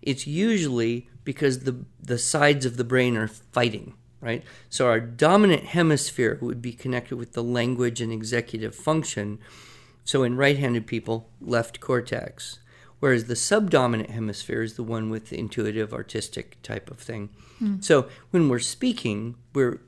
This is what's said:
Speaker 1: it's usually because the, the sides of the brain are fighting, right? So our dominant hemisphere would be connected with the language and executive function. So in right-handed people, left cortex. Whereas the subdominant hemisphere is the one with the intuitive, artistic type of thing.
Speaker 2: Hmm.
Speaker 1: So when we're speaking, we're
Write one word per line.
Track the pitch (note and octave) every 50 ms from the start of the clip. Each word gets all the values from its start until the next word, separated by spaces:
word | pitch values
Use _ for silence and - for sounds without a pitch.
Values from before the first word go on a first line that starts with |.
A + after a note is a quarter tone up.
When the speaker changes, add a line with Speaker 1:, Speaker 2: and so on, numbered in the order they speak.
Speaker 1:
it's | - C#3 C3 - -
usually | C#3+ D3 E3+ G#3 A#3 A3+ F#3+ D#3+ C#3 B2 A#2 A2+ A#2 A#2+ A#2+ - - - - -
because | C#3+ C3 - D3 C#3 B2+ B2+
the, | C3 C3 B2 B2+ C3 - - -
the | - - B2
sides | A#2 - - - D3+ D3 D3 D3 C#3 C3
of | B2 A#2
the | B2 A#2+
brain | A#2 B2+ B2+ B2+ B2 A#2
are | G#2+ G#2+
fighting, | G#2+ - - - - - B2 A#2+ A#2+ G#2 G2+ - - - - _ _ _ -
right? | - A#2 A2+ - - - - - - -
So | - - C3
our | B2 A2+ A2+
dominant | A#2 A#2 A#2+ A#2 D3 D#3+ F#3 G#3 G#3+ G3 D#3+ C#3 -
hemisphere | - - F3 E3+ D#3+ D3+ C#3 - - - - A#2+ A2 A2 -
would | C3 A#2+ A#2+ A#2+
be | A#2 A#2+ A#2+
connected | - - C3 B2 A#2+ B2 - B2+
with | A#2+ A#2 - -
the | A#2 A#2
language | A#2+ B2 A#2+ A#2 B2 B2+ A#2+ B2 A#2+ A#2+ A#2+
and | A#2+ A2
executive | A2+ A2 A2 A2+ A#2+ A#2+ A#2 - - A2 A2 G#2+ -
function. | - - D#3 D#3 D#3+ D3+ - - - G#2 G#2 G#2 G#2+ - - - - - - - - - - - _ _
So | - - C3+ C3
in | A#2+ B2
right-handed | B2+ C#3 C#3 D3 C#3 C#3+ B2 A#2+ A#2 A2
people, | - A#2 A2 - A2+ A2+ A2+ A2+ - - -
left | - - A#2+ A#2 A#2 - - -
cortex. | - - B2+ B2 A#2+ - A#2 A#2 - - - - - - - - - - - - - - - -
Whereas | - C#3 B2+ A#2 A2+
the | A#2+ A#2+
subdominant | - - - G3+ A3 G#3+ F3 D#3+ C#3 B2+ A#2+ A#2 A2 A2 -
hemisphere | A2 A2+ A2 G#2+ G2+ - - - A#2 A2+ A2+
is | A2 -
the | - A#2
one | A2 A#2 A2+ A2 A2
with | A2 A2 A2 -
the | -
intuitive, | - A2+ G#2 - B2 G#2+ G#2+ G#2+ A2 G#2+ G#2 A#2
artistic | A#2+ - - - A2 - - - A#2+ - - - - -
type | - A2 - - -
of | -
thing. | - - - A#2 G#2+ G2+ G#2 - - - - - -
Speaker 2:
Hmm. | A3+ G#3 G3+ F#3
Speaker 1:
So | - - D#3+ C3+ B2 - - - - -
when | - F3 D#3+ C#3
we're | B2 A#2
speaking, | - - - - B3+ B3+ A#3+ - - A#2 G#2 G#2 A2 A#2 A#2+ - - _ -
we're | C#3 C3 A#2+ - - -